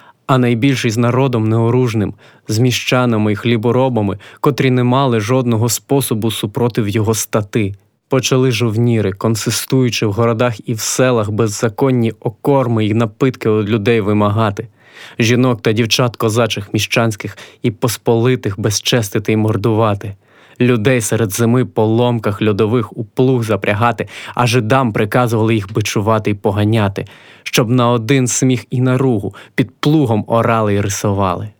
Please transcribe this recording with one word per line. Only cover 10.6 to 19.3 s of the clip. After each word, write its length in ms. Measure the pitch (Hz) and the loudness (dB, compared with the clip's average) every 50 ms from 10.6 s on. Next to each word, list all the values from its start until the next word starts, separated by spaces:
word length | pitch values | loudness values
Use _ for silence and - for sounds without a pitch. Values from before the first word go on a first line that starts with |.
| - - | -8 -8
і 60 | 120 | -6
в 60 | 107 | -6
селах, 500 | - - - - 127 127 123 113 104 104 | -6 -4 0 0 2 2 2 0 0 -2
беззаконні 840 | 107 101 117 107 101 - 123 113 107 - 139 135 131 123 113 110 - - | -2 -2 -2 -2 -2 -2 -4 -4 -2 0 0 0 2 2 0 0 -2 -4
окорми 680 | - 120 - _ - 151 139 135 127 120 117 110 107 | -8 -8 -8 _ -2 0 2 2 2 0 0 0 0
й 80 | 101 107 | 0 0
напитки 540 | 113 117 107 - - 143 131 - - - 113 | 0 0 -2 -2 -2 -2 -2 -2 -2 -2 0
од 220 | 107 107 104 101 | 0 0 0 0
людей 300 | 113 110 101 123 117 113 | 0 0 2 2 2 2
вимагати, 680 | 95 104 107 104 104 104 104 113 113 104 101 113 110 - _ _ _ - - - - - - - | 2 0 0 2 2 2 0 0 0 -2 -2 -6 -10 -14 _ _ _ -20 -20 -20 -20 -12 -4 -2
жінок 440 | 117 110 123 120 127 127 120 104 - | 0 2 2 2 2 2 0 0 0
та 100 | 117 110 | 0 0
дівчат 440 | 110 120 110 - - 131 120 - | 0 0 0 0 0 0 0 0
козачих, 580 | - 120 113 104 120 117 107 - 101 98 - - | -2 -2 0 0 2 0 0 -2 -6 -8 -6 -4
міщанських 640 | 104 - - - 123 117 113 104 - - 107 - - - - - _ - | -4 -4 -2 0 0 0 0 -2 -4 -10 -14 -14 -16 -20 -20 -12 _ -4
і 80 | 123 | -4
посполитих 920 | 104 - - 123 - - - 127 117 117 113 127 127 120 - 107 98 - | -4 -2 -2 -4 -4 -2 -2 0 2 2 2 2 0 0 -2 -6 -6 -4
безчестити 720 | 101 110 104 - - - 135 123 110 - - - 101 - | -2 -2 -2 -2 -2 0 0 0 0 -2 -4 -4 -2 0